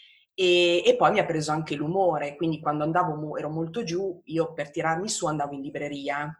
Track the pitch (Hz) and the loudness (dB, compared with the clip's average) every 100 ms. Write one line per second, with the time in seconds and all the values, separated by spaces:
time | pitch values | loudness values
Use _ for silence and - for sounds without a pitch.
0 | - _ _ - 180 175 175 175 208 254 | -20 _ _ 0 4 6 6 4 4 6
1 | 151 208 - 160 151 156 156 151 156 190 | 4 4 2 0 0 -2 -2 -4 -2 2
2 | 185 151 147 147 165 156 147 151 151 175 | 2 2 -2 -4 -2 -2 -2 -2 0 2
3 | 170 151 151 143 147 156 165 233 175 175 | 0 -2 -6 -6 -6 -4 -4 -4 -4 -4
4 | 196 180 - 160 160 160 147 165 160 165 | -4 -6 -4 -2 -2 -4 -8 -2 0 0
5 | 214 - 170 151 143 139 139 143 147 143 | -2 -2 -2 -2 -4 -6 -8 -6 -6 -6
6 | 139 143 151 | -4 -4 -6